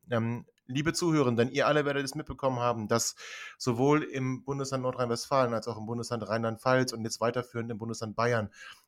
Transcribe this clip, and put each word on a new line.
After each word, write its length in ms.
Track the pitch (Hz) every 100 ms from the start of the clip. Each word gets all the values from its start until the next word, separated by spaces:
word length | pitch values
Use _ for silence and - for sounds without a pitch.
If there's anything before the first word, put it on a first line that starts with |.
| -
Ähm, 360 | 117 113 120 - _ -
liebe 260 | 131 156
Zuhörenden, 600 | 160 175 156 123 117 127
ihr 140 | 139 123
alle 180 | 151
werdet 200 | 143 139
es 100 | 135
mitbekommen 440 | 156 147 135 135 123
haben, 300 | 120 113 107
dass 260 | 117 - - - - - -
sowohl 440 | - 117 135 151
im 420 | - 135 131 127
Bundesland 380 | - 139 135 135
Nordrhein-Westfalen 720 | 127 123 120 117 - 139 123
als 140 | 113 117
auch 80 | 107
im 100 | 107
Bundesland 400 | 120 113 120 98
Rheinland-Pfalz 640 | 113 113 110 127 127 127
und 120 | 113
jetzt 160 | 110 -
weiterführend 500 | 113 123 123 117 117
im 80 | 107
Bundesland 380 | 117 110 107 104
Bayern 340 | 117 117 104 - - -